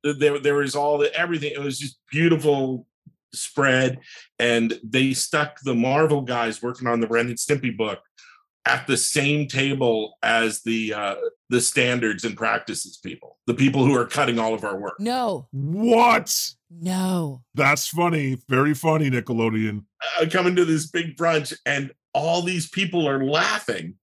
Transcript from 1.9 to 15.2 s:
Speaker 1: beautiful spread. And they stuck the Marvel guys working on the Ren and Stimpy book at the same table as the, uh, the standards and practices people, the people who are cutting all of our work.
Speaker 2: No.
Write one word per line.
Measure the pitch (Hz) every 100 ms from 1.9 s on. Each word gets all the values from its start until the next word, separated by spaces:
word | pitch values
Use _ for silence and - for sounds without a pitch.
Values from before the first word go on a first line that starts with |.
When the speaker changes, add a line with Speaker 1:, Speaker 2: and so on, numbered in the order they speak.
| - _
Speaker 1:
beautiful | 147 165 160 151 139 131 127 - _ - _ _
spread. | - - - 139 127 131 131 - - - -
And | 120 117 117 117
they | 113 127 135
stuck | 127 - 156 147 -
the | 131
Marvel | 117 123 139 156 147
guys | 123 120 113 110
working | 120 123 123
on | 117
the | 113
Ren | 117 120
and | 120
Stimpy | - 143 127 104
book | 107 101 _ _ - - _ _ -
at | 131 131
the | 175
same | - 151 139 151 139
table | 131 135 135 123 110 107 _
as | 113 113 113 107
the, | 113 113 107
uh, | 104 101 98 - _ _
the | 123
standards | 120 143 123 123 113 107
and | 117 95
practices | 113 110 - 92 - -
people, | 92 78 - _ -
the |
people | 120 135 135 127
who |
are | 131 120
cutting | - 135 117
all | 110
of | 110
our | 104 98
work. | 101 -
Speaker 2:
No. | 214 254